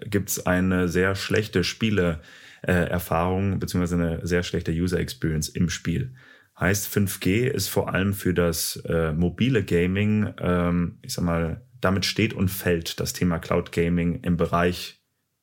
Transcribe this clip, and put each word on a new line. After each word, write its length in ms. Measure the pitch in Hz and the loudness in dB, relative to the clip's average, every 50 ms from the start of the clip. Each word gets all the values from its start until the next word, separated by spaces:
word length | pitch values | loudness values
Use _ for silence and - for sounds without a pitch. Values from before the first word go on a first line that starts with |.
| - | -6
gibt's 400 | - 101 101 98 - - - - | -4 -2 -2 -2 -2 -6 -2 0
eine 440 | - 90 90 92 92 92 90 90 87 | 0 2 2 2 2 2 2 2 2
sehr 260 | 82 90 92 98 98 | 2 2 2 2 0
schlechte 480 | 98 - - 101 101 101 - - - - | -2 -2 0 0 0 0 0 0 0 0
Spiele, 560 | - - - 110 110 104 98 87 87 80 80 - - - - - - - - - | 0 -2 -2 -2 0 2 2 2 2 0 -2 -6 -14 -20 -20 -20 -20 -20 -8 -2
äh, 100 | - 92 | 2 2
Erfahrung 880 | 90 85 - - 87 - - 85 82 87 90 92 92 98 98 92 - | 2 2 2 0 -2 -2 0 0 0 2 2 2 2 2 0 0 0
beziehungsweise 360 | - 82 - 90 90 82 90 | -2 -2 0 0 0 2 2
eine 320 | 87 85 82 82 - - 82 | 0 0 0 0 -2 -2 0
sehr 160 | 87 87 87 | 0 0 0
schlechte 300 | - - 90 82 - 82 | 0 -4 -4 -2 -2 0
User 260 | 82 90 90 87 85 | 0 0 0 0 -2
Experience 480 | 85 - - - - 82 78 78 78 - | -2 -4 -4 -4 -2 -2 0 -2 -2 -2
im 220 | - - 90 80 | -2 -2 0 0
Spiel. 440 | - - - - 82 - - - - - - - - - _ _ _ - | -2 -4 -4 -2 -2 -2 -4 -6 -10 -16 -20 -20 -20 -20 _ _ _ -2
Heißt, 260 | 82 87 104 101 - | 0 0 2 0 -2
fünf 360 | - - 107 101 98 - - | -2 0 0 0 0 -2 -2
G 260 | - 92 95 113 123 127 | 0 2 2 2 2 2
ist 220 | - - 101 - | 0 -2 -2 0
vor 240 | - 101 - - - | 0 0 0 0 0
allem 200 | 87 95 101 98 | 0 0 0 -2
für 200 | - - 92 87 | 0 0 0 2
das, 420 | 87 87 85 80 - - - - - - - | 2 2 2 0 0 -4 -6 -6 -6 -4 -2
äh, 260 | 85 82 80 80 76 | 0 0 0 0 0
mobile 500 | 80 90 87 82 - - 131 135 107 92 | 0 0 0 0 0 0 2 2 2 2
Gaming, 680 | - 87 85 87 90 95 101 104 104 107 107 104 - - - | 2 2 2 2 2 2 0 2 2 2 2 0 0 -4 -4
ähm, 560 | - 87 87 87 87 87 87 87 87 85 - - | 0 0 2 2 2 2 2 0 0 -2 -4 -8
ich 120 | - - - | -12 -10 -4
sag 100 | - 90 | -2 0
mal, 380 | 85 85 82 82 80 80 - - - - - | 0 0 0 0 -2 -4 -8 -10 -16 -8 -2
damit 240 | - 92 98 98 95 | 0 0 2 2 0
steht 280 | - - - 107 110 - | 0 0 0 0 0 0
und 160 | - 95 92 | 0 0 0
fällt 500 | - - - 92 87 82 80 - - - | 0 -2 0 0 0 0 -2 -4 -6 -6
das 140 | - - - | -6 -6 -2
Thema 260 | - 92 90 85 85 | 0 0 0 0 0
Cloud 320 | - - - 87 - - | -2 0 -2 -2 -2 -2
Gaming 480 | - 87 85 85 87 87 85 87 82 - - | -2 0 0 2 2 2 0 0 -2 -2 0
im 120 | 92 87 | 0 0
Bereich, 600 | 80 85 82 - 85 87 90 90 - - - - _ _ _ _ _ _ _ _ _ | 2 2 2 2 2 2 2 0 -2 -6 -12 -14 _ _ _ _ _ _ _ _ _